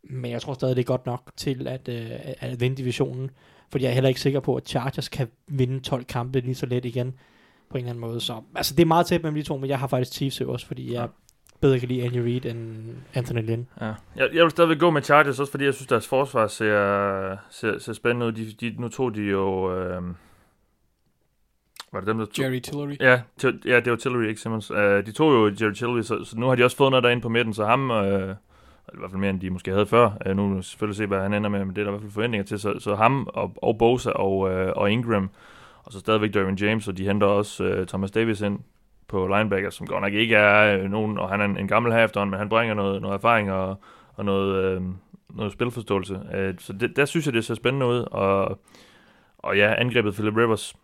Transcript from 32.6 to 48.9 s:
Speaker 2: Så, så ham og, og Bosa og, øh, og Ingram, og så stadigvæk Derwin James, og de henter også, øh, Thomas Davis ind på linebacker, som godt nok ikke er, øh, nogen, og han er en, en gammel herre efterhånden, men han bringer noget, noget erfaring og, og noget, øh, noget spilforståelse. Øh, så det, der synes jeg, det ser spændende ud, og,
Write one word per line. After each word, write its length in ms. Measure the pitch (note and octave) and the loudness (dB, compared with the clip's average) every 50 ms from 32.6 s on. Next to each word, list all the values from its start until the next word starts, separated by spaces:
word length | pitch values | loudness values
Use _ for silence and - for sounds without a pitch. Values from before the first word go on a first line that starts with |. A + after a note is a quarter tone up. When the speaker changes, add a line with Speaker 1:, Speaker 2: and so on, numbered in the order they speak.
Speaker 2:
Så, 180 | G2+ G#2 G2 - | -2 -4 -4 -2
så 160 | - G#2 G2+ | -2 -4 0
ham 340 | G2+ A2 A#2+ C3+ C#3 A2+ - - | 4 4 4 4 2 -2 -4 -4
og, 180 | A2+ G#2 F#2 G2 - | -4 -6 -6 -6 -2
og 160 | - - A2+ A2 | 0 0 2 4
Bosa 320 | A#2 A#2 B2 B2 - A#2+ | 4 4 4 2 0 -2
og, 400 | - - G2 G2 F#2+ F#2+ F#2+ F#2+ | -2 0 0 0 2 0 0 0
øh, 220 | F#2 F#2 F#2 F#2 - | 0 0 0 -2 0
og 140 | - G2+ G2+ | 0 2 2
Ingram, 380 | G#2 A#2+ A#2+ A#2 A2+ G2+ F#2+ F#2+ - - - - - - - - - - _ | 2 0 0 0 0 0 0 -2 -6 -14 -20 -20 -20 -20 -20 -20 -20 -20 _
og 80 | - | -18
så 60 | - G2 | -16 -8
stadigvæk 360 | - - A2 A2 G#2+ G#2+ G2 | 0 2 2 4 2 2 2
Derwin 200 | G#2 F#2+ F#2+ G2 | 2 2 2 0
James, 340 | F#2 G#2 G#2 A2 A2+ G2+ G#2+ | 0 2 0 0 0 -2 -6
og 80 | F#2 | -6
de 100 | F#2 G2 | -4 -2
henter 200 | G#2 G2 G#2 G2+ | 0 2 4 4
også, 380 | G2 G#2 G2+ G#2 - - - G#2 | 4 4 4 2 -2 -4 -4 -2
øh, 220 | F#2+ F#2+ F#2+ F#2 | -2 0 -2 -2
Thomas 240 | F2 - F#2+ G2 F#2+ | -4 -4 -4 -4 -2
Davis 300 | - A2 A2+ A2+ G#2+ G2 | 0 0 0 0 0 0
ind 180 | G#2 G2+ G2+ - - _ _ _ _ _ _ _ _ _ | -2 -2 -2 -4 -8 _ _ _ _ _ _ _ _ _
på 180 | - G2 F#2 | -4 -2 0
linebacker, 440 | F#2 G2 G#2 A2 G#2+ G2 F#2+ G2 G2 | 2 2 2 2 2 0 -2 -2 -4
som 160 | - - - | -6 -10 -10
godt 160 | - - G2 | -6 -4 -4
nok 100 | G2 G2+ | -2 -2
ikke 240 | G2+ G#2 A#2 A2+ A2+ | 0 0 2 4 6
er, 400 | G#2+ G#2 G#2 G2+ G#2+ G#2+ G#2 G2+ F#2+ | 6 8 8 8 8 8 6 6 2
øh, 120 | F#2+ G2 | 0 0
nogen, 280 | G2+ A2 A2 G#2+ G#2 F2+ | 0 0 0 -2 -2 -2
og 100 | F2+ F#2 | -2 -2
han 120 | G2 G2+ | 0 0
er 40 | G#2 | 0
en, 140 | G2+ G2 F2+ | 0 0 -2
en 100 | G2 G2 | -2 0
gammel 240 | G#2 A2 A#2+ A#2+ | 2 2 2 2
herre 120 | A2+ A#2 A2+ | 4 4 4
efterhånden, 260 | G#2+ - G#2 G2+ G2+ | 4 2 0 -2 0
men 80 | F#2+ F#2+ | -2 -4
han 100 | G#2+ G#2 | -2 0
bringer 260 | A2+ A2+ A#2 A2+ G#2+ | 0 0 2 2 0
noget, 280 | G#2 G2+ G2 G2 F#2+ | 0 0 0 -2 -2
noget 120 | F#2 G2 G2 | -2 -4 -4
erfaring 380 | G2 G#2 A#2 A#2 A2 G#2 G2 | 0 2 4 4 4 2 0
og, 280 | F#2+ F#2+ F#2+ F#2 F#2+ G2 - - - - - _ _ | -2 -2 -2 -4 -6 -8 -12 -20 -20 -20 -20 _ _
og 100 | - G#2 | -6 -2
noget, 400 | G2+ G2 G2 G2 G2 F#2+ F#2+ F#2 | 0 0 0 0 0 0 0 0
øh, 160 | F#2+ F#2 F#2 F#2 F#2 F#2 F#2+ _ _ - - _ _ | 0 0 -2 -4 -6 -8 -10 _ _ -20 -20 _ _
noget 220 | - G#2 A2 G2+ | -10 -6 -6 -6
spilforståelse. 680 | - - A#2+ B2 A#2 A#2+ G#2+ - G2+ G2 F2+ G2 G2 F#2 - - - | -4 -4 -4 -4 -4 -8 -4 -2 -2 -2 0 -4 -8 -10 -8 -8 -4
Øh, 200 | G2 G2 F#2+ F2+ F2 | -4 -2 -2 -4 -8
så 140 | - - | -10 -14
det, 240 | F#2+ G2 A#2 - - | -6 -4 -4 -2 0
der 80 | - C#3+ | 0 0
synes 220 | C#3 - E3+ D3 | 2 0 -2 -2
jeg, 80 | D3 A#2+ | 2 0
det 100 | A#2 A2 | 0 0
ser 100 | - A#2+ | -2 -6
spændende 320 | G#2+ - B2 C3 C#3 C3 | 0 0 0 0 2 0
ud, 180 | A#2+ A#2+ A#2+ A#2 - | 0 0 0 -2 -4
og, 480 | - G2+ G2 G2 G2 G2 G2 - G2 - _ _ _ - - _ | -2 0 2 2 4 2 2 0 -4 -8 _ _ _ -20 -20 _